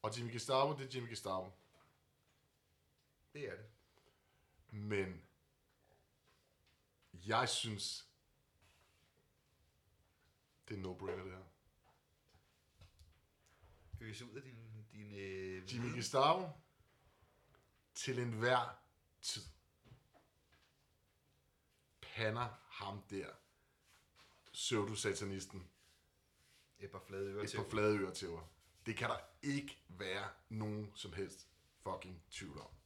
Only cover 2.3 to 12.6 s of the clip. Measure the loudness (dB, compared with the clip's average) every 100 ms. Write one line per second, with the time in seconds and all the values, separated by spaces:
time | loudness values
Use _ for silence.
2.3 | _ _ _ _ _ _ _ _ _ _
3.3 | -4 -4 -4 -10 -18 _ -20 -20 _ _
4.3 | _ _ -20 -10 -4 2 4 4 -2 -14
5.3 | _ _ _ _ _ -20 -20 _ _ _
6.3 | -20 _ _ _ _ _ _ _ -10 2
7.3 | 4 6 2 0 -2 -2 -4 -10 _ _
8.3 | _ _ _ -20 -20 -20 -20 -20 _ _
9.3 | _ _ _ _ _ _ _ _ _ -20
10.3 | _ _ _ -6 -4 -2 -2 -2 -2 -4
11.3 | -10 -14 -20 -20 _ -20 -20 _ _ _
12.3 | -20 _ _